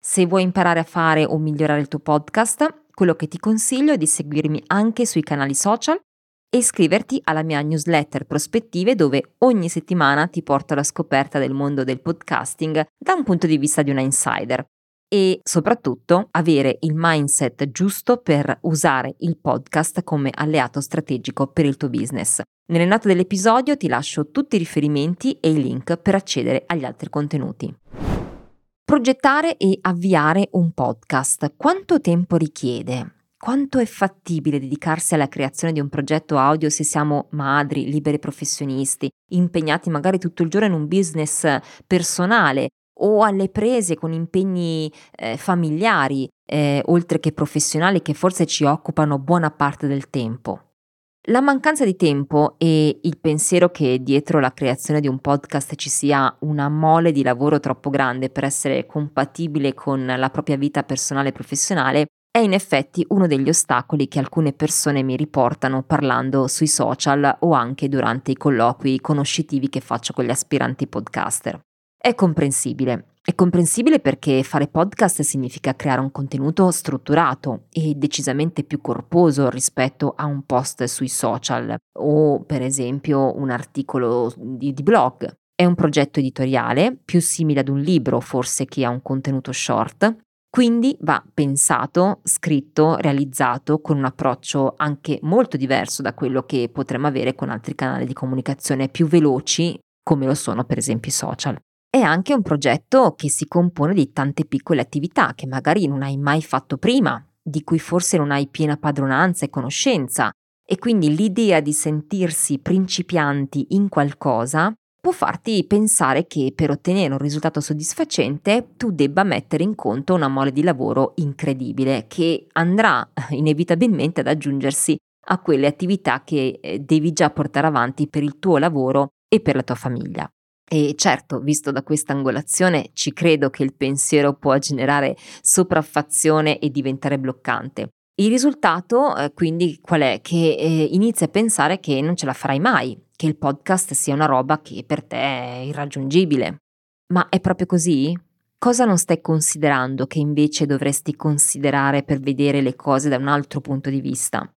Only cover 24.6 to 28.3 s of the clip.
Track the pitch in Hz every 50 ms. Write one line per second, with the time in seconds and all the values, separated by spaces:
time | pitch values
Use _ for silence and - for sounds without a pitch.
24.6 | 170 - - 156 143 147 147 143 143 165 180 - - 262 - - - 160 156 151
25.6 | 135 127 120 131 - - 170 170 _ 196 190 196 190 - - 139 117 120 131 131
26.6 | - _ 170 160 131 127 127 _ - 147 - 147 147 147 - 143 131 - 131 _
27.6 | - - - _ _ - - - - - - - - -